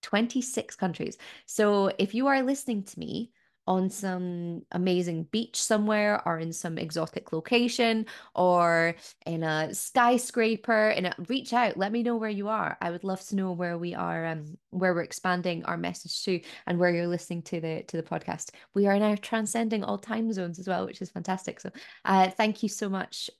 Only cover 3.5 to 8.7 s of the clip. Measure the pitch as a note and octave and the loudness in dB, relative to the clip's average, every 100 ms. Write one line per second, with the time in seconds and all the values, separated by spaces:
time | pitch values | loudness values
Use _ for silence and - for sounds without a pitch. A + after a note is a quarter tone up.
3.5 | _ - F#3 F#3 F#3+ G3 F#3 F3+ F3 E3+ | _ 0 2 2 -2 -6 -4 -4 -4 -6
4.5 | E3+ - F3+ F3+ F3+ F3 E3 E3 A3 A#3 | -8 -6 -2 2 2 0 -2 -2 -4 -4
5.5 | - - G#3+ G#3 G#3+ G#3 G#3 - E3 E3 | -6 0 2 2 2 2 0 0 -4 -4
6.5 | E3 E3+ E3 D#3+ D#3+ D#3+ - - D#3+ - | -6 -6 -6 -6 -4 -4 -6 -6 -6 2
7.5 | A#3+ B3 A#3 A#3 A3 A3 - - - F3+ | 2 2 2 2 2 -2 -10 -10 2 4
8.5 | F3 E3+ | 6 6